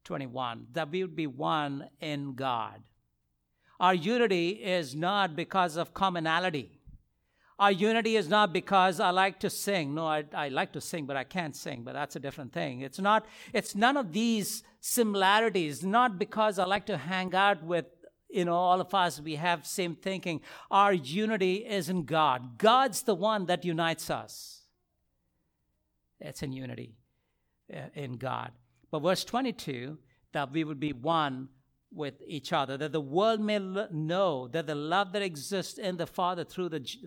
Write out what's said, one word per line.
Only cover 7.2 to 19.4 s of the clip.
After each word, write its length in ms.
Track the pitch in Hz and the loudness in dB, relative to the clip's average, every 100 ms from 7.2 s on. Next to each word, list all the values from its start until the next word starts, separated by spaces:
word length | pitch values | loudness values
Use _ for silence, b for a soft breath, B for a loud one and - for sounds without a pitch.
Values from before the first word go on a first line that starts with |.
| b b b - | b b b 2
Our 140 | 202 | 4
unity 440 | 185 208 226 226 220 | 6 4 4 4 2
is 120 | 156 | 4
not 240 | 208 208 | 4 4
because 460 | 170 - 196 185 170 | 2 4 6 6 4
I 120 | 190 | 2
like 280 | 180 196 - | 4 2 2
to 100 | 196 | -4
sing. 440 | - - 196 143 | -2 0 0 0
No, 120 | 151 160 | -2 0
I, 180 | 151 151 | -2 -2
I 140 | - 143 | -4 -2
like 240 | 139 196 | -2 -2
to 80 | 147 | -6
sing, 260 | - 175 135 | -8 -6 -4
but 100 | 139 | -6
I 80 | |
can't 300 | 127 185 156 | -4 -4 -6
sing, 300 | - 160 131 | -6 -10 -10
but 80 | 120 | -8
that's 240 | 131 147 160 | -6 -6 -6
a 40 | |
different 320 | 135 143 131 | -10 -10 -8
thing. 280 | 170 156 127 | -6 -6 -6
It's 180 | 135 - | -8 -2
not, 280 | 196 220 214 B B | 4 4 2 B B
it's 240 | 220 - 202 | -2 -2 2
none 200 | 233 285 | 2 2
of 160 | 202 | 0
these 520 | 170 233 220 180 - b b | 0 2 2 0 -6 b b
similarities, 1040 | - - 220 202 190 208 226 185 156 131 | -2 0 2 4 6 6 4 2 -2 -2
not 340 | 190 226 247 185 | 2 4 4 2
because 400 | 208 220 214 196 | -2 2 2 2
I 60 | |
like 220 | 185 202 214 | 0 0 0
to 100 | 175 | -4
hang 360 | 147 185 185 | -2 -2 0
out 300 | 180 202 196 | 4 4 4
with, 240 | 160 170 156 _ - _ - | 0 -2 -2 _ -20 _ -6
you 160 | 214 | -2
know, 120 | 175 170 | 2 4
all 240 | 180 185 | 4 4
of 120 | - | 4
us, 280 | 196 175 139 | 2 2 0
we 160 | 151 | -6
have 280 | 147 | -2